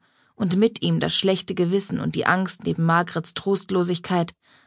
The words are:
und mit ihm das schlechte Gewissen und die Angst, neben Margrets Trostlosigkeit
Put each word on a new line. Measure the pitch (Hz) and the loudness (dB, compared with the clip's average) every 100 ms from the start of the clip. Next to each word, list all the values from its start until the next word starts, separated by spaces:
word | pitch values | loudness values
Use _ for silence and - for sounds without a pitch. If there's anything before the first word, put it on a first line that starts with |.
| _ _ _ - | _ _ _ -4
und | 190 180 | 0 4
mit | 226 226 | 2 2
ihm | 170 165 | 0 2
das | 156 - | 0 0
schlechte | 185 185 - 185 | 0 0 -2 -2
Gewissen | 175 196 196 156 | 0 0 -2 -4
und | 160 | -2
die | 156 - | -2 0
Angst, | 180 185 - | 0 -2 -4
neben | 170 165 165 | -4 0 2
Margrets | 170 175 170 - | 2 0 -4 -6
Trostlosigkeit | - 196 196 - 185 175 170 180 180 170 - _ _ | -6 -2 -2 0 0 0 -2 0 0 0 -6 _ _